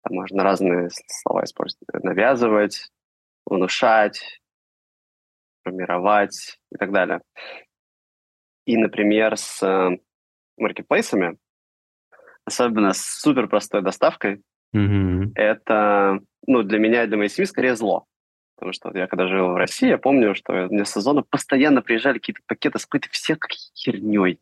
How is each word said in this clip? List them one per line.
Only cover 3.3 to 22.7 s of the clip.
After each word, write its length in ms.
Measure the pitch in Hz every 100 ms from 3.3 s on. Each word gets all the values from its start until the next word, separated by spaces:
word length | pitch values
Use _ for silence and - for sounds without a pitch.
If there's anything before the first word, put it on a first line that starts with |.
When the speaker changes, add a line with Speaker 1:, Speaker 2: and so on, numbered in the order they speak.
| _ -
Speaker 1:
внушать, 920 | 95 92 - 120 110 104 - - - _ _ _ _ _ _ _ _ _ _ _ _
формировать 920 | - 92 90 90 95 104 101 - - - _
и 40 | -
так 160 | 98
далее. 300 | 98 90 85 _ - - - _ _ _ _ _ _ _ _ _ _ -
И, 100 | 113
например, 600 | 110 - 104 107 110 107
с, 260 | - -
э, 360 | 98 95 92 90 _ _ _ _ _ _
маркетплейсами, 800 | 107 - - 170 - 107 87 - _ _ _ _ _ _ _ _ - _ -
особенно 460 | - 123 110 101
с 80 | 98 - -
суперпростой 600 | 151 127 104 107 - 107
доставкой, 600 | 92 - 156 - 104 101 _ _ _
Speaker 2:
Мгм. 640 | 107 101 101 95 90 101 -
Speaker 1:
это, 840 | 107 107 - 107 104 101 98 98 _ _ -
ну, 160 | 127
для 140 | 101 107
меня 260 | 110 120
и 20 | 117
для 80 | 107
моей 120 | 101
семьи 160 | - 190
скорее 300 | - 127 117
зло. 300 | 110 87 _ _ _ _ _ _
Потому 160 | 92
что 140 | 92 90
вот 80 | 95
я 80 | 92
когда 200 | 92 92
жил 200 | 95 92
в 60 | 90
России, 320 | 90 - 262
я 80 | 151
помню, 360 | 131 139 107
что 180 | 98 - 92 92
мне 140 | 104
с 120 | 101 104
Озона 260 | 104 147
постоянно 600 | - - - 135 147 135
приезжали 360 | - 113 139 117
какие-то 240 | - 107 -
пакеты 320 | - -